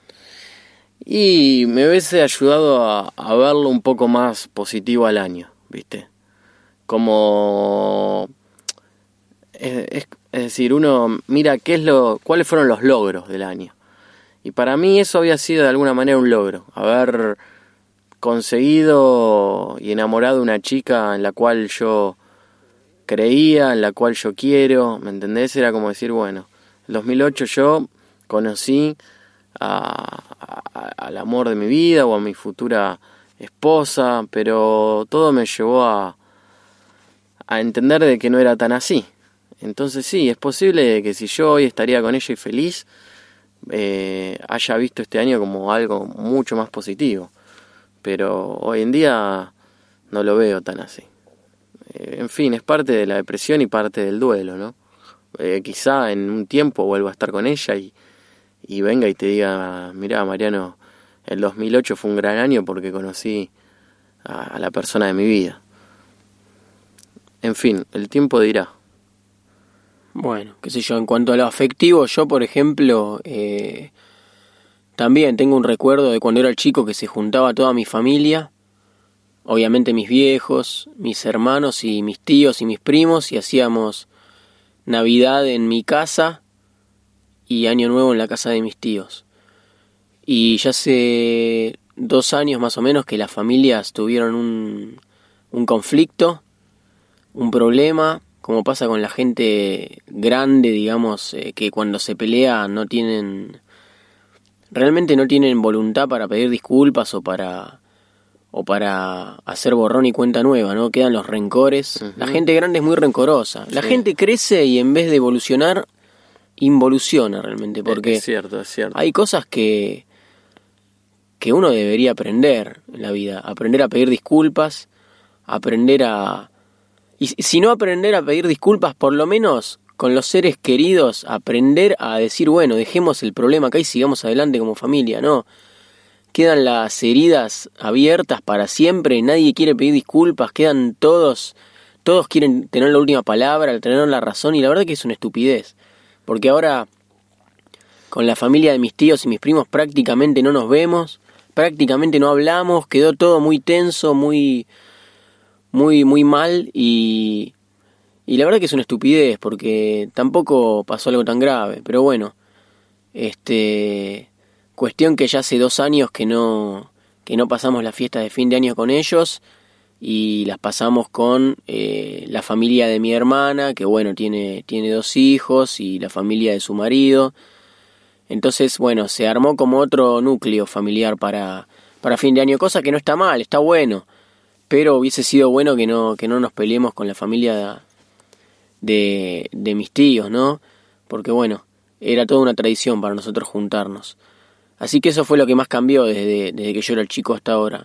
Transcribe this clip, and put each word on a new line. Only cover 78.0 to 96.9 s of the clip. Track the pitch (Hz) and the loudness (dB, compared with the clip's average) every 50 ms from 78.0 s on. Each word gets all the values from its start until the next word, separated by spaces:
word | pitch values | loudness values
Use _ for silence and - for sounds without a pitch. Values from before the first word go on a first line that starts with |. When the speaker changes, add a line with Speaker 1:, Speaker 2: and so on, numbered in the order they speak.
| 120 135 143 147 147 151 156 160 156 - _ _ _ _ _ _ _ _ _ _ _ _ _ _ _ _ _ _ _ | 0 2 2 2 2 2 0 -2 -4 -8 _ _ _ _ _ _ _ _ _ _ _ _ _ _ _ _ _ _ _
Speaker 2:
obviamente | - 113 113 113 110 120 123 120 120 113 | -2 0 0 2 2 2 2 2 0 -2
mis | 113 101 107 | -2 -2 0
viejos, | 123 131 139 135 135 123 - - 135 131 123 - - - - 302 - 240 | 2 2 4 4 2 0 -2 -4 -4 -4 -4 -6 -10 -14 -14 -18 -16 -10
mis | 190 117 107 - - | -10 -8 -8 -6 -6
hermanos | 113 110 110 117 127 135 143 143 135 - - | -4 -2 0 0 0 0 0 -2 -4 -4 -6
y | 117 110 107 104 | -6 -6 -4 -4
mis | 104 104 101 - | -6 -6 -8 -8
tíos | _ - 147 143 143 135 120 - | _ 2 4 4 4 4 2 0
y | 117 | -4
mis | 113 107 - | -6 -6 -6
primos, | - 139 143 156 165 165 165 156 - - | -2 0 2 4 4 4 2 0 -2 -4
y | - 107 | -6 -8
hacíamos | - - - 127 123 117 117 113 110 107 107 - - _ _ _ _ _ _ _ _ _ _ _ _ _ _ _ _ | -4 0 0 2 2 2 0 -2 -2 -4 -6 -10 -16 _ _ _ _ _ _ _ _ _ _ _ _ _ _ _ _
Navidad | - 117 117 113 117 120 123 123 131 135 143 139 131 | -4 -2 0 2 4 4 6 6 4 4 2 2 0
en | 123 117 113 | 0 -2 -2
mi | 113 117 117 | -2 -2 -2
casa | - - 151 151 160 - - 175 160 165 165 - _ _ _ _ _ _ _ _ _ _ _ _ _ _ _ _ _ _ _ _ _ | -2 0 0 0 0 0 0 0 0 0 -2 -8 _ _ _ _ _ _ _ _ _ _ _ _ _ _ _ _ _ _ _ _ _
y | - 120 113 113 | -6 -4 -2 0
Año | 113 120 123 120 120 | 0 2 2 0 0
Nuevo | 123 127 131 127 | 2 2 2 2
en | 120 110 | 2 0
la | 110 107 | -2 -4
casa | 117 - - 120 | -6 -6 -4 -2
de | 117 113 | -2 -2
mis | 113 107 - | -4 -6 -8
tíos. | - - 117 107 98 92 - - - - _ _ _ _ _ _ _ _ _ _ _ _ _ _ _ _ _ _ _ _ | -8 -6 -6 -6 -6 -8 -12 -18 -20 -20 _ _ _ _ _ _ _ _ _ _ _ _ _ _ _ _ _ _ _ _
Y | 147 131 113 113 113 113 104 | -2 0 2 2 2 2 2
ya | - 135 | 0 -2
hace | 127 - - 143 131 123 120 120 120 120 117 117 117 117 117 113 113 113 113 110 - - _ _ _ | -2 -2 0 0 2 2 2 0 0 0 0 0 0 0 -2 -2 -2 -2 -4 -4 -8 -12 _ _ _
dos | - 127 113 147 131 - - 151 | -10 -4 0 0 0 2 0 0
años | 143 147 147 135 120 | -2 0 -2 -2 -2
más | 120 117 - | -4 -4 -4
o | 120 | -2
menos | 120 135 147 139 - | 0 0 0 0 -2
que | - 113 107 | -4 -6 -6
las | 104 - | -6 -6
familias | - 104 107 117 127 131 139 131 117 107 95 - - | -6 -6 -2 0 2 4 4 4 2 0 -4 -6 -8
tuvieron | - 107 113 120 120 117 113 117 | -6 -4 -2 -2 -2 -2 -2 -4
un, | 120 117 117 113 110 110 107 104 101 101 110 123 - _ _ _ _ _ _ _ _ _ _ | -4 -6 -6 -6 -8 -8 -10 -10 -12 -14 -16 -20 -20 _ _ _ _ _ _ _ _ _ _
un | - 120 120 | -6 -4 -2
conflicto, | - 117 107 - - 151 151 165 - _ - 165 170 170 - _ _ _ _ _ _ _ _ _ _ | -2 -2 -2 -2 0 2 2 2 2 _ 0 0 0 0 -4 _ _ _ _ _ _ _ _ _ _